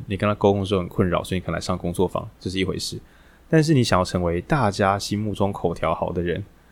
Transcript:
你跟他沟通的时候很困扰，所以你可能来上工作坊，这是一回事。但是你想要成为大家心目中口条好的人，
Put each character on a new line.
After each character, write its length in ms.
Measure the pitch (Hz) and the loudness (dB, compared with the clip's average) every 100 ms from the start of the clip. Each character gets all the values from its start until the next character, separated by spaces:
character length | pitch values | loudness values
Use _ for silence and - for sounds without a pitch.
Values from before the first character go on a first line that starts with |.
| - | -6
你 100 | 98 | -2
跟 100 | 104 | 0
他 80 | 104 | 2
沟 160 | 101 | 4
通 80 | 101 | 4
的 60 | 95 | 0
时 100 | 98 | -2
候 60 | |
很 80 | 87 | -2
困 200 | - 92 | 0 2
扰， 140 | 82 | 2
所 100 | - | -2
以 60 | 90 | -4
你 20 | |
可 60 | 87 | -2
能 80 | 82 | -4
来 60 | |
上 160 | - 90 | -4 -4
工 160 | 87 | -4
作 120 | 87 90 | -2 -2
坊， 240 | - - - | -2 -8 -10
这 80 | 95 | -6
是 100 | 92 | -2
一 60 | 90 | -2
回 120 | 85 | -2
事。 220 | - 80 - - - - - | -6 -10 -14 -20 -20 -20 2
但 140 | 160 | 2
是 100 | 151 | 6
你 80 | 143 | 4
想 160 | 117 92 | 4 2
要 60 | |
成 200 | 90 92 | 2 0
为 180 | 87 87 | 0 0
大 280 | - 151 107 | 0 0 0
家 300 | 98 98 101 | 2 2 2
心 180 | - 104 | -2 -4
目 160 | 107 | -2
中 180 | 98 98 | -2 -2
口 220 | 95 90 | 0 -2
条 220 | 85 80 85 | 0 0 0
好 160 | 85 | -2
的 100 | 87 | -2
人， 220 | 87 82 104 - _ | -2 -4 -6 -16 _